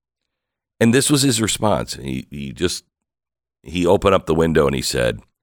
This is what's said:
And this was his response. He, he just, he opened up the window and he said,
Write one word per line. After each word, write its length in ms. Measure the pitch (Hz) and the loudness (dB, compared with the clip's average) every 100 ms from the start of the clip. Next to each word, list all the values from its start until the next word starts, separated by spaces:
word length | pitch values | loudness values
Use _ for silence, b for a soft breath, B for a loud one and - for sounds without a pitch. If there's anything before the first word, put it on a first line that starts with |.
| _ _ _ _ _ _ _ - | _ _ _ _ _ _ _ 0
And 140 | 117 | 2
this 160 | 127 - | 2 2
was 120 | 147 | 2
his 180 | 139 113 | 2 0
response. 540 | 110 - 107 80 60 | -2 0 0 0 -4
He, 320 | - 67 64 - | -10 -8 -8 -10
he 220 | 71 69 | -12 -12
just, 320 | 62 87 - - _ _ _ _ _ _ _ | -4 -4 -4 -14 _ _ _ _ _ _ _
he 240 | - 87 85 | -8 0 2
opened 280 | 98 98 | 4 4
up 120 | 95 - | 2 0
the 80 | |
window 320 | 80 82 80 69 | 0 2 2 2
and 80 | |
he 80 | 67 | 0
said, 380 | - 65 60 57 - _ | -4 -2 -2 -4 -12 _